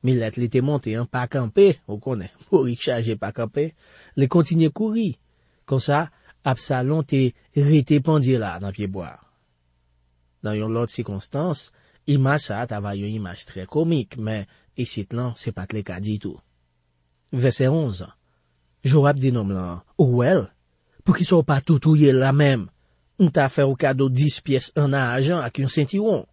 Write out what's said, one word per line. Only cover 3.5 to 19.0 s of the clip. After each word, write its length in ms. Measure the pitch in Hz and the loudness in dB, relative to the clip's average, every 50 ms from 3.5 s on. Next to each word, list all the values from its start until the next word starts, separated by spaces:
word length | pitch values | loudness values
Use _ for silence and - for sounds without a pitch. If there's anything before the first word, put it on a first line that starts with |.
| - 143 147 165 - _ _ _ _ - - - _ - | -2 -4 -4 -4 -6 _ _ _ _ -20 -20 -12 _ -2
li 100 | 139 131 | -2 2
kontinye 460 | - 175 165 - 170 165 160 160 156 | 4 2 2 4 2 2 2 2 2
kouri. 400 | - 214 220 214 226 226 190 127 _ _ _ _ _ _ _ _ _ _ - | -2 -4 -2 -2 -2 -2 -2 -4 _ _ _ _ _ _ _ _ _ _ -2
Konsa, 400 | 135 131 - - 143 143 165 - _ _ _ _ - _ _ | -2 -2 0 0 0 0 0 -4 _ _ _ _ -20 _ _
Absalom 600 | 139 131 117 - - 143 127 127 131 151 160 151 - | -4 -4 -4 -4 -4 -4 -2 0 0 -2 -2 -2 0
te 220 | - 135 131 123 - _ _ _ _ | 0 2 2 0 0 _ _ _ _
rete 460 | 147 143 143 156 151 131 - 156 147 135 | 0 2 4 4 4 4 4 2 2 2
pandi 320 | 160 160 151 135 123 131 | 2 2 2 2 2 2
la 220 | 120 110 98 85 85 | 0 0 -4 -6 -8
nan 140 | 95 101 95 | -8 -8 -6
pye 140 | - 104 98 | -6 -6 -6
bwa. 220 | 95 98 87 73 - - _ _ _ _ _ _ _ _ _ _ _ _ _ _ _ _ _ _ _ _ _ _ _ _ - | -6 -8 -10 -12 -14 -20 _ _ _ _ _ _ _ _ _ _ _ _ _ _ _ _ _ _ _ _ _ _ _ _ -8
Nan 140 | 104 107 107 | -6 -4 -4
yon 140 | 107 110 113 | -4 -2 -2
lòt 160 | 113 120 113 | -2 -4 -4
sikonstans, 760 | - - 113 - 104 98 - - - 139 151 185 156 - - - _ _ _ _ _ _ _ - | -6 -8 -8 -8 -8 -10 -10 -8 -6 -4 -4 -4 -4 -6 -8 -20 _ _ _ _ _ _ _ 0
imaj 400 | 143 139 131 135 143 151 - - | 2 2 2 2 2 0 -2 -4
sa 160 | 104 101 120 120 | -8 -8 -6 -6
ta 140 | 113 104 101 | -8 -8 -6
va 140 | 104 101 101 | -6 -6 -6
yon 140 | 101 104 107 | -6 -6 -6
imaj 320 | 110 104 92 87 - - - | -6 -8 -8 -12 -14 -18 -18
trè 160 | - 95 92 92 | -14 -14 -14 -6
komik, 480 | - 147 165 165 170 151 113 - - 123 | -2 -2 0 0 0 -2 -2 -4 -10 -10
men 300 | 107 107 110 107 95 - _ _ _ _ _ | -8 -6 -6 -6 -8 -12 _ _ _ _ _
isit 380 | - 123 - - - 101 - - | -8 -8 -8 -6 -10 -10 -8 -6
lan, 220 | 117 123 123 117 - | -6 -6 -6 -8 -8
se 140 | - - 107 | -10 -10 -10
pa 80 | - 92 95 | -10 -10 -8
t 80 | - 107 | -8 -10
le 80 | 98 - | -8 -8
ka 140 | 87 87 98 | -10 -10 -6
ditou. 380 | 104 107 104 - 101 - - _ _ _ _ _ _ _ _ _ _ _ _ _ _ _ _ _ _ | -6 -6 -6 -6 -10 -12 -12 _ _ _ _ _ _ _ _ _ _ _ _ _ _ _ _ _ _
Vèsè 380 | - 131 123 131 120 - 135 131 | -6 -2 0 0 0 2 0 0
onz. 320 | 139 165 156 131 101 87 90 - - _ _ _ _ _ _ _ _ _ _ _ _ _ _ | 2 0 0 -2 -4 -8 -12 -16 -18 _ _ _ _ _ _ _ _ _ _ _ _ _ _
Joab 380 | 135 131 151 | 2 4 4